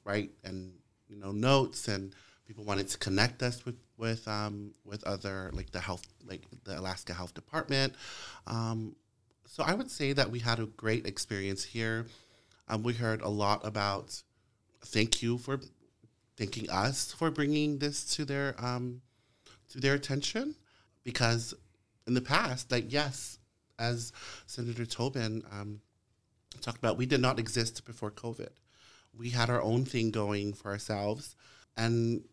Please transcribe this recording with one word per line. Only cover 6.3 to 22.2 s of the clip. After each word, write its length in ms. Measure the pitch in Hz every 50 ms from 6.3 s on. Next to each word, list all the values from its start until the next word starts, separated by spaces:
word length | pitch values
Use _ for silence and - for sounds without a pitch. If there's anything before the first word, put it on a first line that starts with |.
| 95 - - - - - -
the 160 | 98 92 76
Alaska 340 | 95 92 92 - - - 87
Health 200 | 90 90 87 -
Department. 600 | - - - - 156 - - 139 135 135 131 131 - - - - - - - - - -
Um, 480 | - 117 113 113 113 113 113 110 107 - _ _ _ _ _ _ _ _ _ _
so 160 | - - -
I 120 | 139 - 185
would 180 | 226 262 254
say 220 | - - 147 139 139
that 180 | 139 131 104
we 80 | 117 120
had 200 | 117 120 117 113
a 80 | 113
great 380 | 110 - - 113 110 110 - -
experience 600 | 101 101 - - - 107 98 95 98 98 95 -
here. 420 | - - 117 113 113 113 113 117 117 - - - _ _ _ _ _ _ _ _ -
Um, 120 | 110 107
we 120 | 110 123 120
heard 280 | 117 120 113 110 110
a 80 | - 104
lot 360 | 104 104 104 101 104 104 -
about 580 | 107 107 107 101 101 98 98 - - - - - _ _ _ _ _ _ _ _ _ _ _ -
thank 360 | - - 110 110 110 - - 120
you 160 | 117 120 120
for 200 | 120 - 135 131 - - - _ _ _ _ _ _ - _ _ _ _ _
thanking 320 | - 110 98 - - 110 -
us 420 | 90 95 104 131 135 - - -
for 200 | - - 165 160
bringing 480 | - 151 147 143 151 151 151 147 147 135
this 240 | 143 147 143 - - - -
to 80 | - 151
their, 300 | 135 139 139 143 139 - - 120
um, 380 | 123 123 123 123 123 123 127 - _ _ _ _ _ _ _ _ - - - _ -
to 100 | - 135
their 160 | 131 135 139
attention, 580 | 139 139 - 135 143 143 - - 220 269 302 302 - _ _ _ _ _ _ _ _ -
because 520 | 123 - - 123 117 117 117 117 - - - - _ _ _ _ _ _ _ -
in 80 | - 123
the 80 | 123